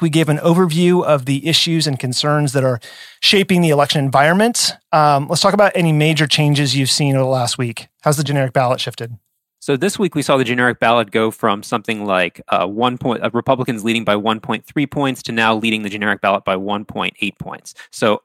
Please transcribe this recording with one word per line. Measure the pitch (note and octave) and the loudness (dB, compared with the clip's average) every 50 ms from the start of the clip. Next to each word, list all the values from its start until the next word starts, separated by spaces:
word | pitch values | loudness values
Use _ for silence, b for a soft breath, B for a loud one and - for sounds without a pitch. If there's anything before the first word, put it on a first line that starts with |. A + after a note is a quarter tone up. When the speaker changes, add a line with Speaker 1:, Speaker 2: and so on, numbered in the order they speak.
Speaker 1:
we | E3+ E3 | -2 0
gave | D3 D#3+ D#3+ D3 | 2 2 2 2
an | D3 D3+ | 0 0
overview | - E3+ E3 F3 F#3 E3+ D3+ E3+ F3+ F3 F3+ F3+ F3+ | 2 2 2 4 2 2 2 2 2 4 4 2 2
of | - D3+ C#3+ B2+ | 2 0 0 0
the | C3+ C#3 C#3 C3+ D#3+ | -2 -4 -2 -2 0
issues | D#3+ - - E3+ E3 E3 D3 D3+ | 0 0 0 0 0 -2 -2 -2
and | C#3 B2 | -4 -4
concerns | - B2+ B2 - - D3 D3 D3+ D3 C#3+ B2 | -4 -6 -4 -2 0 0 0 2 0 0 0
that | C#3+ C3 | 0 0
are | C3 B2+ A#2 B B B B B B B B | 0 0 -2 B B B B B B B B
shaping | B - - G3 G3 F#3+ F#3+ F3 | B 2 2 2 2 2 2 2
the | F3 D#3+ | 4 4
election | D3 C#3 C#3+ C#3 - D#3+ C#3 | 4 4 2 2 2 0 0
environment. | C3+ B2 C#3 C#3+ D#3 F3 F#3+ G#3+ A#3+ A#3 - - - - - _ - | 2 4 4 4 4 4 4 2 2 2 0 -2 -4 -4 -6 _ -2
Um, | - D#3 D3+ D3 C#3+ C#3 D3 D3 | 2 2 4 4 4 2 0 -2
let's | F3 D3+ | -2 0
talk | - G3 F#3 | 0 2 4
about | G3+ G#3 F#3+ - | 4 4 4 4
any | F#3 E3+ E3 D#3 | 2 2 2 4
major | D3+ D3+ D#3 D#3+ D3 D3+ C#3+ | 4 4 2 2 2 0 0
changes | - - D3+ D3 D3 C#3+ D3 C3+ B2 | 2 2 2 2 2 2 2 0 0
you've | C#3 C3+ B2 | 0 0 0
seen | - - D3+ C#3+ C3+ | 0 0 0 0 0
over | C3+ C3 | 0 0
the | B2+ | 0
last | C3 B2+ B2 B2 - - | 0 0 -2 -2 -4 -4
week. | B2+ A#2 A2+ - - - _ _ | -6 -6 -6 -10 -14 -20 _ _
How's | - D3+ D3+ C#3+ | -2 0 0 0
the | D3+ | 0
generic | C#3 C#3+ C#3+ C3+ B2+ | -2 0 0 0 0
ballot | - C#3 C3 B2 C3 B2+ | 0 0 0 0 0 -2
shifted? | - - A#2 - A#2 A#2 A#2 - _ _ _ _ _ _ _ _ | -6 -8 -10 -10 -12 -12 -12 -16 _ _ _ _ _ _ _ _
Speaker 2:
So | - - C#3+ | -4 -2 -2
this | C3 D3+ G3+ - - | 0 0 -2 -2 -2
week | G#3 E3+ - | -2 -2 -2
we | D3 | -2
saw | C3+ - D3 C3+ | 0 2 2 2
the | B2+ | 2
generic | A2+ B2 B2 B2 B2 A#2 - | 0 0 0 0 0 0 0
ballot | - A#2 A#2 A#2+ A2+ G#2 | 2 2 2 2 0 0
go | - A2+ A2 A2 | -2 -2 -2 -2
from | G#2+ - - A2+ G2+ G#2 G#2 | -2 -2 -2 -2 -2 -2 -4
something | - - A2+ G2+ - A2+ G#2+ G#2 | -6 -6 -6 -4 -6 -8 -6 -4
like, | G2+ F#2+ F#2 F2+ E2+ - - - - | -2 0 0 0 -2 -4 -8 -8 -4
uh, | - F#2+ F#2 F#2 | -2 -2 -2 -2
one | G2+ G#2+ A#2+ B2 B2+ B2 | -2 0 0 0 0 -2
point, | - C3+ A#2 - - | -4 -4 -4 -2 -4
uh, | G#2+ G#2 | -4 -2
Republicans | A#2+ A#2 - C3+ B2 B2 - B2 A2 G2 | -2 0 0 0 0 0 -4 -4 -4 -2
leading | A#2 A2+ A#2 A2 | -2 -2 -2 0
by | G2+ G#2 | 0 0
one | G#2 G2+ A2 A2 A2 | 0 0 -2 -2 -2
point | - - A2+ G#2+ - | -4 -6 -6 -6 -8
three | - - D#3+ C#3+ | -8 -4 -4 -4
points | C3+ - D3+ C#3+ C3+ C3 - - | -4 -2 -4 -2 -4 -4 -6 -8
to | - | -6
now | A#2 A2+ A2+ A2+ A2 | -2 0 2 2 2
leading | G#2+ G#2+ A2+ A2 A2 | 0 0 -2 -2 -2
the | G#2+ G2+ | -4 -6
generic | G2 G#2+ G2+ G#2 G2 F#2+ | -6 -4 -2 -2 -2 0
ballot | - G2+ G2 G2 - | 0 0 0 0 0
by | - F#2+ | -2 -4
one | F#2 G2 G2+ G2+ G#2 G#2+ | -4 -4 -4 -6 -6 -8
point | - - G#2 F#2 F#2 - - | -8 -8 -6 -6 -6 -6 -6
eight | - G2 - - | -8 -8 -8 -8
points. | - - - - - - - B B B | -12 -14 -14 -16 -16 -20 -20 B B B
So | B - - A2+ G#2 G#2+ _ | B -2 0 0 0 0 _